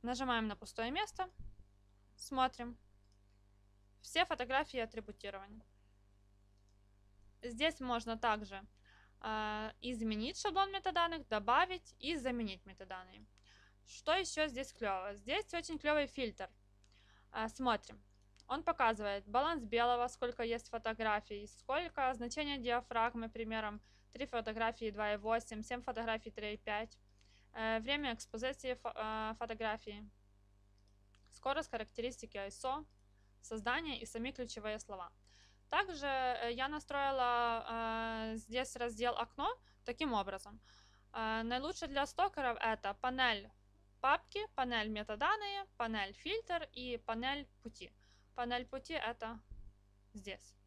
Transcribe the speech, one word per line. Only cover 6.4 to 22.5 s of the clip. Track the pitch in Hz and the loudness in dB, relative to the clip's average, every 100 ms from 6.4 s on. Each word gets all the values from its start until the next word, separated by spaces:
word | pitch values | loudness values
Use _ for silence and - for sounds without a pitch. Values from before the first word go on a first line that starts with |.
| _ - - _ _ - - - - - | _ -20 -20 _ _ -20 -20 -20 -20 -12
Здесь | 240 226 302 311 | -8 2 2 2
можно | 254 233 233 226 | 0 0 0 0
также, | 240 214 208 196 196 - - - - - | 2 2 0 -8 -10 -20 -20 -20 -20 -8
э, | - 220 214 214 214 - | -2 0 0 -2 -4 -6
изменить | 240 247 226 214 233 381 | -4 0 0 2 0 0
шаблон | 415 359 392 | 0 4 2
метаданных, | 392 381 349 339 330 - | 2 2 4 4 2 0
добавить | 214 202 262 370 370 - - | 0 6 6 6 2 -8 -10
и | 269 320 | -4 -2
заменить | 254 247 220 185 | 0 0 -2 -4
метаданные. | - 185 190 185 185 202 214 - - - - _ - | -12 -16 -12 -10 -12 -20 -20 -20 -20 -20 -20 _ -20
Что | - - | -6 2
еще | 349 370 - 311 | 4 2 0 0
здесь | 240 269 | 0 -6
клево? | - 214 190 190 | -2 0 0 -2
Здесь | 202 202 339 427 | -8 -2 -2 0
очень | 339 330 320 | -4 -4 -2
клевый | 294 302 285 | 4 4 2
фильтр. | - 240 202 190 - _ _ - - - - _ | 0 -2 -2 -10 -12 _ _ -20 -20 -20 -20 _
Э, | - 220 | -4 -4
смотрим. | - 254 214 - 214 - - - - - | 0 2 2 0 -18 -20 -20 -20 -20 -4
Он | 247 | -2
показывает | 233 330 240 220 208 202 202 | 0 6 6 6 0 -2 2
баланс | 226 302 330 | 2 4 0
белого, | 226 233 240 247 247 | 0 4 6 4 2
сколько | - 240 240 | 0 -4 0
есть | 233 233 - | -2 -2 -2
фотографий, | 233 226 220 220 208 - 208 208 | -4 -2 0 2 2 0 -10 -10
сколько | - - 277 339 - 262 | -16 0 0 0 0 2
значение | 247 240 269 294 | 2 -4 -2 -2